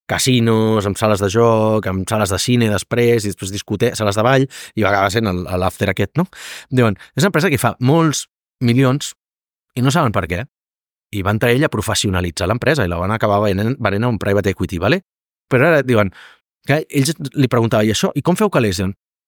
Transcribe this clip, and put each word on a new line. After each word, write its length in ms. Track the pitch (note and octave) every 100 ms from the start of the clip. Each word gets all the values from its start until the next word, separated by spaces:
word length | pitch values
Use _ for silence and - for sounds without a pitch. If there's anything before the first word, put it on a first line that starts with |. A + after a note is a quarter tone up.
| -
casinos, 760 | F2+ - B2+ A2+ A2 A2 A2 G2
amb 120 | F#2
sales 240 | A2 G2+
de 60 | G2+
joc, 560 | A2 A#2 A2 A2 A2 F#2+
amb 220 | F#2+ F#2
sales 220 | A2 G2
de 40 | F#2
cine 260 | - A#2+ A2
després, 520 | G#2 - A#2 A#2+ A#2
i 60 | G2+
després 220 | - F#2+
discote-, 380 | G2+ - G#2 A#2 -
sales 200 | G#2+ G#2
de 60 | A#2
ball, 200 | C3+ C3+ - -
i 80 | -
va 80 | G2
acabar 220 | G2+ G2
sent 160 | A2 A2
el, 140 | F2+ F2+ F#2
l'After 300 | F#2 - G2
aquest, 240 | F#2+ G2 D3+
no? 80 | F#3 - - - -
Diuen, 280 | B2+ A2+ F#2+ -
és 80 | -
una 80 | F#3+
empresa 200 | D#3+ F3+
que 80 | B2+
fa 140 | A#2 -
molts 480 | B2+ E3 D#3+ C3+ - _ _ _ A#2+
milions 480 | A#2+ C3 C#3 - - _ _ _ _ _ B2+
i 80 | C3
no 80 |
saben 200 | D#3 C3+
per 120 | G2 F2
què. 120 | F2 C3 _ _ _ _ _ _
I 80 | G#2 G2+
va 80 |
entrar 180 | G#2 A#2+
ell 120 | B2 D3+
a 40 |
professionalitzar 760 | G#2+ G#2+ G#2 G#2 F2+ F2+ - F2+
l'empresa 360 | A#2 - D3 F2+
i 40 |
la 80 | E2+
van 160 | F#2
acabar 260 | A2 G#2+ G2+ G#2+
venent, 300 | F#2+ A2 C3+
venent 280 | G#2+ G2+ B2
a 40 |
un 80 | A2
private 280 | G#2 G2+ G2
equity, 280 | - F#2 E2+
vale? 200 | G2 F#3 - _ _ _ -
Però 160 | B2+ B2+
ara 160 | C#3+ B2+
diuen, 240 | A2+ G2 - - _ _ _ -
que 180 | D3 -
ells 280 | C#3+ C3+ E3 C#3
li 160 | - C3
preguntava, 360 | A#2+ A#2 A2+ G#2+
"I 80 |
això, 160 | G2+ F#3+
i 80 | C#3+
com 160 | D#3+ F3+
feu 120 | G#3+
calés?" 280 | D3+ A2 F#2
Diuen, 160 | F#2+ - _ _